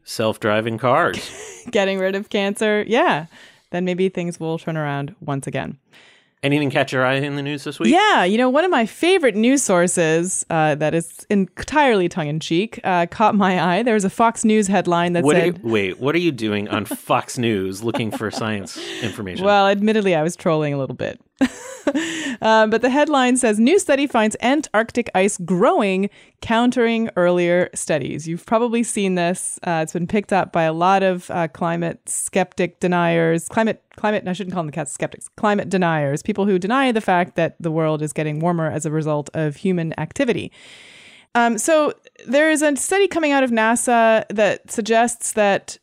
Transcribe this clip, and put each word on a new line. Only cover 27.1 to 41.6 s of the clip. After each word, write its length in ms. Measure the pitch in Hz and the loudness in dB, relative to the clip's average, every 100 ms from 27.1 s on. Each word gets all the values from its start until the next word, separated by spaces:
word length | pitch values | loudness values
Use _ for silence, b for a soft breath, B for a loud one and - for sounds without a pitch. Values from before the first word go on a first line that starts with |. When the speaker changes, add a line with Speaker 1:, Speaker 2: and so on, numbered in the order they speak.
| - | 0
Speaker 2:
earlier 540 | 175 180 175 175 180 | 2 2 2 2 0
studies." 540 | - - 156 139 - 160 | -4 -4 -2 -4 -8 -8
You've 180 | 170 - | -10 -2
probably 380 | 226 240 233 | 0 2 0
seen 320 | 226 - 196 180 | -2 -2 0 0
this. 440 | 170 185 - - | 0 -2 -6 -8
Uh, 180 | - 165 | -4 -4
it's 100 | 160 | -4
been 140 | 180 170 | -4 -2
picked 260 | 214 202 | -4 0
up 180 | 190 - | -2 0
by 120 | 175 | 0
a 100 | 160 | 0
lot 300 | 160 180 196 | 0 2 4
of, 260 | 190 180 - | 2 -2 -4
uh, 180 | 180 160 | -4 -4
climate 520 | - 170 170 170 - - | -4 -4 -2 -4 -6 -8
skeptic 720 | - - 196 180 - 170 - | -8 -2 -2 -2 -2 -4 -2
deniers, 680 | 180 180 170 170 165 170 - | 0 2 2 2 2 0 -2
climate, 360 | - 220 - _ - | -2 0 -2 _ -6
climate, 300 | 214 214 - | -4 -2 -4
I 60 | |
shouldn't 200 | 180 185 | -8 -6
call 100 | 185 | -6
them 80 | 156 | -6
the 140 | 151 147 | -8 -10
skeptics, 440 | - 151 - - - | -8 -8 -8 -20 -4
climate 320 | 208 208 175 | 0 0 0
deniers, 540 | 190 175 160 143 156 | 0 2 0 0 -2
people 220 | - 208 202 | -4 -2 0
who 120 | 185 | 0
deny 340 | 180 254 262 | 0 0 2
the 100 | 226 | 0
fact 340 | 208 180 180 - | 2 0 0 -2
that 200 | 160 - | -2 -2
the 120 | 170 | -4
world 300 | 160 160 156 | -2 0 -2
is 100 | 151 | -4
getting 260 | 151 156 151 | -4 -4 -2
warmer 300 | 170 170 160 | -2 0 -2
as 160 | 151 151 | -4 -4
a 60 | |
result 380 | 156 156 147 143 | -2 -2 -4 -4
of 240 | 160 151 143 | -4 -4 -2
human 400 | 190 180 160 - | -2 -2 -2 -6
activity. 520 | 160 - 269 180 - B B B B B B B B 240 | -6 -2 0 -2 -6 B B B B B B B B 2
Um, 220 | 233 | 2
so 360 | 233 | 2